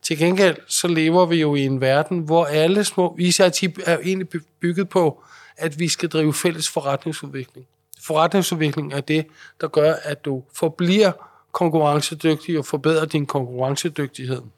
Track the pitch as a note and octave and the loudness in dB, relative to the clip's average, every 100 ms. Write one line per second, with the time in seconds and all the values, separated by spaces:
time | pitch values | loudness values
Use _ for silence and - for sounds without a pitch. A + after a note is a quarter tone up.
0 | - D#3 E3 F#3 G3 D3+ - - F3 E3+ | -4 0 2 4 2 2 -4 -4 0 2
1 | D#3+ F3 F3 E3 D3+ D3 C3+ C3+ C3 C#3 | 2 4 4 4 2 2 0 0 2 2
2 | D#3 F3+ D#3 E3 D#3 D3+ D#3+ G3 G3+ - | 2 -4 0 2 2 2 2 2 0 0
3 | F3+ E3+ F3+ E3+ F#3 - F#3+ E3 F3 E3 | -2 0 0 4 2 2 -4 -4 -2 -2
4 | F3 F#3+ F#3 E3+ D3+ _ F3 F3 F#3+ F#3+ | 0 -4 -4 -10 -14 _ -4 -2 -2 2
5 | E3 - _ - - - D#3+ C#3+ E3+ - | 0 0 _ -20 -20 -8 -6 -4 -4 -2
6 | F3 D#3 D#3 D3 F3+ D#3+ D#3 - C#3 C3+ | -4 0 0 2 -2 -2 -4 -4 -2 -4
7 | - D3+ C#3+ C#3 B2+ - C3 _ _ - | -4 -10 -10 -12 -14 -18 -20 _ _ -20
8 | - D#3 E3 G3 F3+ E3 D#3 C#3+ C#3 C#3 | -4 2 2 2 0 0 -2 -2 -6 -8
9 | C#3 D#3 D#3 _ - _ D#3 - D3+ D#3 | -2 -2 -2 _ -20 _ -2 2 2 2
10 | D3+ D3 - C3+ - - E3 D#3 F3 G3 | -4 -8 -6 -8 -8 -4 -4 0 0 4
11 | G3+ E3+ - _ _ - F3 D#3+ D3 D3 | 4 2 -14 _ _ -2 2 4 4 2
12 | D3 D#3 E3 D3+ - E3 C#3 D3+ C#3+ D#3+ | -2 -2 0 0 -2 -4 -2 -2 0 0
13 | D#3 D#3 C#3+ C#3+ B2 B2 C3 C#3 F3 D3 | 0 -2 -2 -4 -4 -4 -2 -2 -4 -4
14 | C#3 - C3 B2+ A#2+ | -8 -6 -8 -8 -10